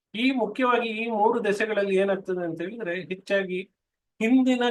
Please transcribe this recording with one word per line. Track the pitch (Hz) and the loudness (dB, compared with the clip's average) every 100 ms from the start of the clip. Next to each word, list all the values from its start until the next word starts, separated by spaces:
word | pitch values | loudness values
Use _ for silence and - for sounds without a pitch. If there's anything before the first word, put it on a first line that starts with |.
| _ 208 | _ -2
ಈ | 262 | 0
ಮುಖ್ಯವಾಗಿ | 254 208 262 247 233 226 | 0 -2 0 2 2 0
ಈ | 220 233 | -4 -4
ಮೂರು | 214 226 233 | 2 2 2
ದಶೆಗಳಲ್ಲಿ | 196 208 214 202 196 190 | 0 0 0 0 2 2
ಏನಾಗ್ತದೆ | 196 190 190 180 170 | 2 0 -4 -4 -4
ಅಂತ | 160 | -6
ಹೇಳಿದ್ರೆ | 180 233 175 180 | -8 -8 -6 -6
ಹೆಚ್ಚಾಗಿ | 156 190 - 196 185 185 202 _ _ _ _ - | -8 -10 -2 -2 -2 -6 -8 _ _ _ _ -4
ಹಿಂದಿನ | 220 262 254 240 240 | 4 4 4 2 0